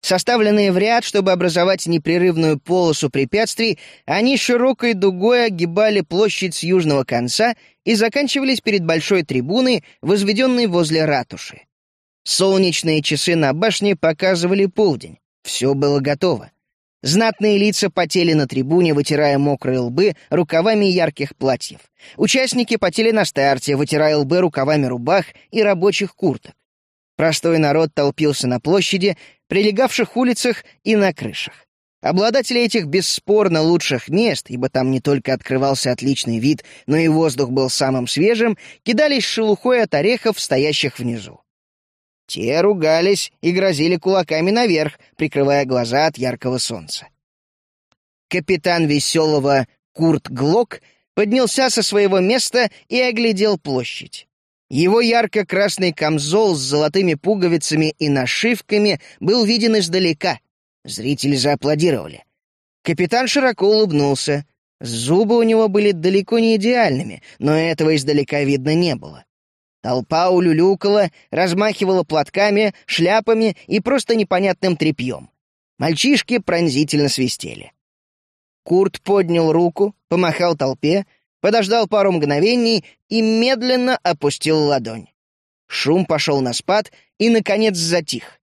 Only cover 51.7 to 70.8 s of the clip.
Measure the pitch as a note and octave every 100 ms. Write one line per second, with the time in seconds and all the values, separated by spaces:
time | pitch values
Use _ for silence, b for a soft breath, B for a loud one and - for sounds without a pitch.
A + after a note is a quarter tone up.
51.7 | - G3 G3+ G3+ F#3+ F#3 B3 - B3 A3+
52.7 | b b B3 B3+ A3+ A#3 G3 G#3+ F#3 -
53.7 | C3 A#2+ - - - - _ _ _ _
54.7 | B2+ F3 A3+ A#3+ A#3 A3 G#3+ G3+ F3+ G3+
55.7 | - F3+ D#3+ D3+ D#3 D3 F#3+ A3 D#3+ C3
56.7 | D3 D3+ F#3 F#3 D3 F#3 G#3 F3+ E3+ -
57.7 | D#3 D#3 - D3+ C#3 B2 - A3+ A#3 -
58.7 | G#3 G#3 F3+ B B - A#3+ G#3 A#3 A3+
59.7 | A3 E3+ F#3 F3 D#3+ F#3 B2 _ _ _
60.7 | _ - - A2+ C#3+ C3+ C#3 C#3 C#3+ C#3+
61.7 | D3+ E3+ B2+ D2+ - _ _ _ _ _
62.7 | _ - E3 F3+ A#3 B3+ C#4+ C4 A3+ G3
63.7 | G#3+ G#3+ D3 C#3+ C3+ - C#3+ D3 _ _
64.7 | _ B2 A2+ A#2+ F3 G#3+ A#3 A3+ A3 A3
65.7 | G3 G#3 F3 E3+ F#3+ F#3+ A#3 A3+ A3 G#3
66.7 | B3 G#3 C3+ F3 F#2 B B C#3+ D#3 E3
67.7 | D#3 D#3 D#3 C3+ D3 C3+ D3 C#3 C#3+ C3
68.7 | D#3+ F3 B2+ - D2+ _ _ _ _ _
69.7 | _ A2+ B2+ A#2+ D#3+ F3+ F3+ F3 D#3 F#3
70.7 | G3